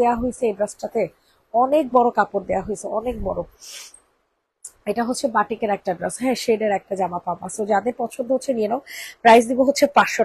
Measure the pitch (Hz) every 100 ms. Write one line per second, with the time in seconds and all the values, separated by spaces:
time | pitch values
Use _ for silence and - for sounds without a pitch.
0 | 240 233 247 - 233 202 208 - 214 226
1 | 175 - _ _ _ 226 262 302 254 254
2 | 233 226 202 196 185 190 185 202 196 214
3 | 240 220 196 175 170 _ - - - -
4 | _ _ _ _ _ _ - - 208 208
5 | 233 254 269 220 208 220 214 196 - 175
6 | 175 - 262 240 - 214 214 190 - 190
7 | 180 175 180 175 185 - 202 196 220 247
8 | 226 - 233 262 - 233 208 247 - -
9 | - - 233 233 226 254 262 277 285 233
10 | 196 -